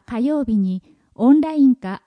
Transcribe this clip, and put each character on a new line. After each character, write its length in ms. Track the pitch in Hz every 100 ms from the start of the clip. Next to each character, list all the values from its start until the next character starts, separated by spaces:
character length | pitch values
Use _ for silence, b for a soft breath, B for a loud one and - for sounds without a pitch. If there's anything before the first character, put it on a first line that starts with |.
| -
火 140 | 233
曜 240 | 262 302
日 140 | 233 214
に 260 | 190 185 b b b b
オ 120 | 240
ン 80 | 302
ラ 100 | 311
イ 160 | 311 269
ン 80 | 247
か 260 | 185 196